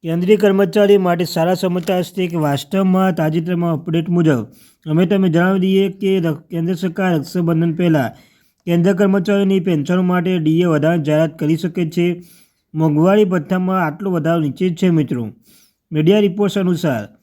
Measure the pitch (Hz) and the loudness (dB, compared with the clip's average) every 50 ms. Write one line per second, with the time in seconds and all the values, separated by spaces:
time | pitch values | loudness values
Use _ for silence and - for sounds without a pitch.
0 | - 165 165 170 180 180 214 202 208 202 196 190 202 180 - 208 202 202 202 196 | -6 -4 -4 -2 2 2 4 4 4 2 4 4 2 2 2 2 4 4 4 4
1 | 185 180 175 170 175 160 - 175 160 175 185 180 - 185 175 185 175 - 190 180 | 4 2 0 0 -2 -4 -2 -2 0 0 0 0 -2 -2 -2 -2 -2 -2 -2 -2
2 | 175 - - 196 180 175 170 170 151 143 143 139 - - - 190 196 190 185 185 | -2 -4 -4 -6 -4 -4 -2 -2 -2 -2 -2 -4 -4 -4 -2 0 0 2 2 2
3 | 190 190 175 175 160 156 156 170 160 175 180 170 175 170 165 135 - 180 160 170 | 2 0 0 0 -2 -2 -2 -2 -2 -2 -4 -2 -2 -2 -2 -4 -4 -2 -2 -2
4 | 160 165 170 175 170 156 143 120 104 - - - - _ _ _ _ 156 156 165 | -2 0 0 2 2 2 2 0 -2 -8 -14 -20 -20 _ _ _ _ -2 0 0
5 | 185 170 202 196 190 185 156 170 175 185 196 196 180 190 190 190 196 196 196 196 | 2 2 2 2 2 2 2 2 2 2 0 0 0 0 2 2 0 0 -4 -4
6 | 202 190 190 190 165 165 151 165 - _ 180 165 165 170 190 160 190 185 165 - | -2 -2 -2 0 0 -2 -4 -6 -10 _ -6 -6 -4 -4 -4 -4 -4 -6 -4 -2
7 | 190 185 175 156 135 - - 180 175 165 165 160 165 170 160 170 180 175 160 147 | -2 0 0 -2 -4 -4 -4 -4 -2 0 0 0 0 0 0 0 0 2 2 2
8 | 127 113 - - _ _ _ _ _ _ _ _ _ 180 170 170 170 190 196 175 | 0 -2 -6 -12 _ _ _ _ _ _ _ _ _ -2 0 2 2 2 2 2
9 | 208 196 190 202 175 208 202 196 202 190 196 190 165 190 175 151 139 139 180 185 | 2 2 2 0 0 0 0 0 2 2 0 0 0 0 -2 -2 0 -2 0 0
10 | 185 180 180 180 165 185 185 180 156 156 160 165 180 175 160 147 135 160 170 175 | 0 0 0 0 0 0 -2 0 0 0 2 2 2 2 2 2 2 0 0 0
11 | 143 147 151 151 160 160 160 - 156 151 160 160 185 175 165 185 175 156 160 175 | 0 0 0 2 0 0 -2 -4 -2 -2 -2 -2 -2 -6 -4 -4 -6 -4 -2 -2
12 | 170 175 175 170 175 - - _ _ _ _ _ _ _ - 156 160 160 147 147 | -2 -2 -2 -4 -10 -20 -20 _ _ _ _ _ _ _ -4 -2 0 0 2 2
13 | 165 185 196 214 214 180 185 180 147 - 190 185 185 185 190 190 175 156 147 175 | 2 4 4 4 2 2 0 -2 -2 -2 -4 -2 -2 -2 0 0 -2 -2 -4 -6
14 | 202 196 180 170 147 160 170 170 156 143 127 - 180 185 170 - 196 185 170 160 | -6 -4 -4 -2 0 0 0 0 -2 -4 -4 -2 -2 -4 -2 0 0 2 2 2
15 | 147 - - 123 117 107 - _ _ _ _ _ _ _ _ _ _ _ 165 151 | 0 0 -2 -6 -6 -8 -10 _ _ _ _ _ _ _ _ _ _ _ -4 0
16 | 156 165 196 214 202 202 - 208 208 196 202 208 190 180 180 156 - 160 131 110 | 2 4 4 4 2 0 0 -2 -2 -2 -2 -2 0 0 -2 0 0 -2 -2 -2
17 | 104 101 - _ | -6 -10 -16 _